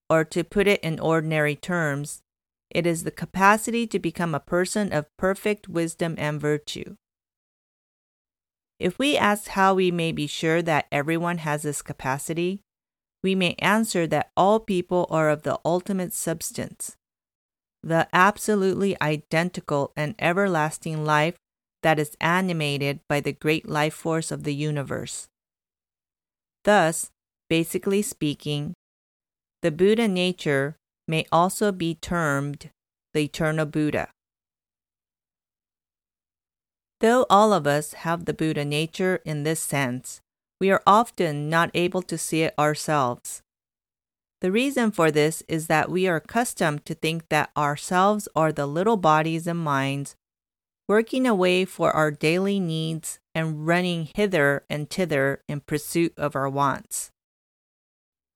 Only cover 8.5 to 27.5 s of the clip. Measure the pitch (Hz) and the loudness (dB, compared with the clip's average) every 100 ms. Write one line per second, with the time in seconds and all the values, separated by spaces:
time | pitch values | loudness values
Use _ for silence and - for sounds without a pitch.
8.5 | _ _ _ 180 - 277 285 208 208 - | _ _ _ -6 0 0 2 2 0 -2
9.5 | 196 190 190 180 175 165 156 147 - 165 | 2 4 4 2 0 -2 -2 -6 -2 0
10.5 | 165 165 147 - 143 143 165 170 175 156 | 2 2 0 0 -2 0 -2 -2 -4 -4
11.5 | 151 151 143 - - 135 139 - 160 175 | -4 -4 -6 -10 -8 -4 -4 -4 -4 -4
12.5 | 196 - _ _ _ _ _ 190 190 175 | -6 -14 _ _ _ _ _ 0 2 0
13.5 | - 180 214 220 180 156 151 - - 190 | 0 0 2 2 0 0 0 0 2 4
14.5 | 220 220 180 175 180 - 160 156 151 143 | 4 2 -2 0 0 2 2 2 0 -2
15.5 | - 151 175 190 190 175 - - 165 - | -2 0 0 -2 -4 -4 -6 -6 -6 -8
16.5 | - - - - - _ _ _ _ _ | -8 -10 -10 -14 -14 _ _ _ _ _
17.5 | _ _ _ 156 165 - 175 196 208 - | _ _ _ -2 0 2 4 4 2 -2
18.5 | 208 190 180 196 - 151 156 - 160 175 | 0 0 0 -2 0 -2 -2 -2 0 0
19.5 | - - 143 139 143 147 - 160 180 202 | -4 -2 -2 -2 -4 -6 -2 0 2 0
20.5 | 160 156 - 165 156 151 151 160 - _ | 0 -2 -4 -8 -4 0 2 2 -2 _
21.5 | _ _ _ 160 151 151 - 165 180 185 | _ _ _ 2 2 0 -2 0 2 0
22.5 | 165 147 139 139 143 - 147 143 139 156 | -2 -2 -2 -2 -4 -2 -2 -2 -2 -2
23.5 | 156 - 151 156 - 165 160 160 147 147 | -2 -2 -2 -2 -2 -2 -2 -4 -6 -6
24.5 | 143 151 147 135 127 - - - _ _ | -4 -2 -4 -4 -8 -8 -12 -16 _ _
25.5 | _ _ _ _ _ _ _ _ _ _ | _ _ _ _ _ _ _ _ _ _
26.5 | _ 202 208 160 170 - _ _ _ _ | _ 4 4 4 0 -8 _ _ _ _